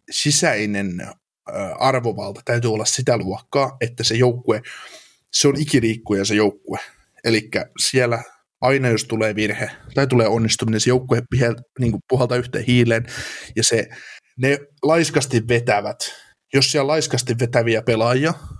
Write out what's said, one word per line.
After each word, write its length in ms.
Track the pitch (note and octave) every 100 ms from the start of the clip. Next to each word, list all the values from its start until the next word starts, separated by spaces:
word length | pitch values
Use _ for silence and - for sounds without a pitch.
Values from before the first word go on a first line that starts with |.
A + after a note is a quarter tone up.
| -
sisäinen, 920 | - D3 D3 E3 G#2+ G#2 G2+ G2 F2+
ö, 120 | - - _ _ - F#2+ F#2+ -
arvovalta 600 | C3+ C3 A#2 G2+ G2 G2
täytyy 280 | - A#2+ A#2
olla 120 | A2
sitä 340 | G#2+ - B2+ A#2
luokkaa, 580 | F#2 F2+ - C#3+ C3+ -
että 240 | A#2+ -
se 100 | A#2+
joukkue, 480 | A#2 B2 B2 - G#2+ - - - - - _ _
se 160 | - C#3+
on 120 | C#3
ikiliikkuja 640 | D3+ C3+ A2+ A2+ - G2
se 100 | G2
joukkue. 440 | G#2 G#2 - - - - _ _ _
Elikkä 460 | A#2 A2 A2 G#2+ - -
siellä 440 | - C3 A#2+ A#2 - - _ _
aina, 280 | B2+ C#3 B2+
jos 160 | A2
tulee 300 | - A2 A2
virhe 360 | G#2 G#2+ - G#2+ - -
tai 120 | - C3+
tulee 220 | B2 A2
onnistuminen, 520 | A2+ A2 - A2 A2
se 100 | B2
joukkue 320 | B2+ C3 A#2+ -
pihel-, 320 | C3 A#2+ A2 - -
niinku 200 | A#2+ G#2 -
puhaltaa 300 | B2+ B2 B2
yhteen 260 | B2 -
hiileen, 420 | A2+ B2 A#2 A2+ A#2 - - - - A#2
ja 80 |
se, 240 | - A2+ - - - - _ -
ne 200 | C3+ C#3+ - _
laiskasti 680 | C#3+ E3+ D#3+ D3 - A#2 A#2
vetävät, 480 | A#2 A#2+ G#2 G#2 - - - - _ _
jos 180 | C3+ B2+
siellä 140 | D3+ C#3
laiskasti 520 | D#3 D3+ B2 - A#2
vetäviä 420 | A#2+ B2 A#2 A2
pelaajia, 520 | - A2+ A#2 C3 D#3 F3 -